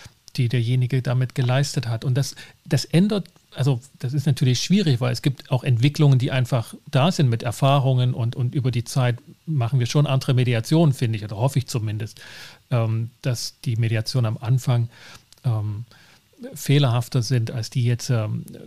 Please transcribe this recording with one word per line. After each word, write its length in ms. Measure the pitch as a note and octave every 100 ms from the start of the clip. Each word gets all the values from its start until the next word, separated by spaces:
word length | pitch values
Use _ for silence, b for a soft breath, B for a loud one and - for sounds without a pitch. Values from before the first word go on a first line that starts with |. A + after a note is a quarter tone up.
| B _ _ -
die 120 | A#2+
derjenige 500 | B2+ A#2 B2+ B2 C3+
damit 320 | A#2+ B2+ B2+
geleistet 520 | - B2 C3 C#3+ - A2+
hat. 160 | A#2
Und 100 | B2+
das, 220 | B2+ C3+ B B B -
das 180 | C3+
ändert, 420 | - D#3+ G#3 G#3+ - _ _
also 260 | - C3+ A#2+ - -
das 120 | B2
ist 140 | D3 D#3
natürlich 340 | C3 B2+ B2
schwierig, 380 | - F#3+ E3+ A#2+
weil 120 | B2
es 100 | A#2
gibt 280 | D3 B2 -
auch 140 | B2+
Entwicklungen, 540 | - A#2 C#3+ D3 D3 C3
die 120 | C3+
einfach 440 | C3 B2 B2 - - -
da 200 | C3+ D#3
sind 200 | F3+ C3
mit 120 | A2+
Erfahrungen 680 | B2 - C#3 C#3+ C3+ B2+ B2
und, 240 | - A#2 B2+
und 180 | B2
über 160 | D3 B2
die 140 | A#2+
Zeit 320 | - C#3 B2 A#2+ - - -
machen 320 | D3+ A#2 C3+
wir 80 | A#2
schon 200 | D3+ D3
andere 280 | C3+ -
Mediationen, 580 | B2+ B2 A#2 - D#3 E3
finde 240 | - A#2 A2
ich, 60 |
oder 120 | G#2 G#2
hoffe 220 | C3 C#3+
ich 80 | -
zumindest, 540 | B2 G#2+ G#2+ A2 B B B B B -
ähm, 400 | B2 A2+ A2+ A#2 -
dass 320 | C3+ A#2 - -
die 120 | C3+ A2+
Mediationen 500 | A2+ A2 - B2+ A2+
am 120 | A2
Anfang, 480 | A2 B2+ - A#2+ A#2 B B B _ _
ähm, 400 | C3 A2 G#2 G#2 A#2 B B B _ - B3
fehlerhafter 680 | A3 - C#3+ C#3 A#2+ - C3
sind, 280 | A2+ B2+ A2
als 200 | B2 A2
die 140 | C3
jetzt, 260 | A#2+ A#2 -
ähm, 340 | A#2+ A2 A#2 - -